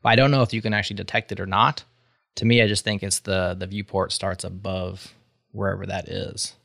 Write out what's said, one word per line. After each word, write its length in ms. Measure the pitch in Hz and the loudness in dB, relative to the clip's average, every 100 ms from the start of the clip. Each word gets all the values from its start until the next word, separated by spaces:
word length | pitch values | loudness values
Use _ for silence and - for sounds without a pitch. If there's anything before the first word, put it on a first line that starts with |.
But 80 | 120 | 6
I 60 | 113 | 6
don't 160 | 135 | 6
know 120 | 139 | 6
if 100 | 117 | 2
you 80 | 113 | 0
can 120 | 107 | 0
actually 220 | 104 98 101 | -2 -2 -6
detect 360 | 95 117 - | -4 -4 -4
it 100 | 98 | -8
or 40 | 95 | -2
not. 380 | 95 127 147 - _ _ _ _ - | 4 4 2 -12 _ _ _ _ -2
To 100 | 113 | 4
me, 160 | 120 | 6
I 60 | 110 | 6
just 180 | 101 - | 2 -2
think 180 | 101 | -4
it's 160 | 98 - | -4 -4
the, 340 | - 95 90 | -2 0 0
the 140 | 90 95 | -4 -6
viewport 460 | 101 95 98 87 | -8 -4 -2 -2
starts 320 | - 95 92 95 | -4 -4 -6 -10
above 680 | 92 98 92 92 95 - _ _ _ _ | -10 -6 -6 -6 -10 -16 _ _ _ _
wherever 340 | 107 98 98 95 | -4 -2 -2 -6
that 220 | 95 - | -8 -6
is 480 | - - - - _ | -8 -8 -8 -10 _